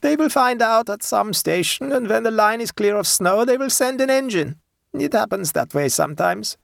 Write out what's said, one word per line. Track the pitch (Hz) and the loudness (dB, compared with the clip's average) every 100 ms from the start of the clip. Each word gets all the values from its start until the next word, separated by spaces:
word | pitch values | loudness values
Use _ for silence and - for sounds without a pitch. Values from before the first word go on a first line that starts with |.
They | 285 302 | 0 2
will | 311 | 2
find | - 247 240 | 2 2 2
out | 233 226 233 | 2 2 0
at | 208 | -4
some | - 220 208 | -2 0 0
station, | 196 - 165 175 - 269 | -2 -2 0 0 -4 -2
and | 277 233 | -2 0
when | 220 | 0
the | 226 | 0
line | 220 208 226 | 2 2 2
is | 233 | -6
clear | - 208 208 | -2 0 0
of | 202 | 0
snow, | - 180 196 240 | 0 2 2 2
they | 254 | 2
will | 269 | 0
send | - 254 262 | 0 0 0
an | 269 | 2
engine. | 269 269 202 143 151 _ _ _ | 2 2 -2 -2 -6 _ _ _
It | - - | -4 -2
happens | 226 208 196 170 | 0 0 -2 -4
that | - - | -2 -2
way | 151 143 | 0 -2
sometimes. | - 147 147 175 180 214 - | 0 -2 0 -2 -2 -6 -12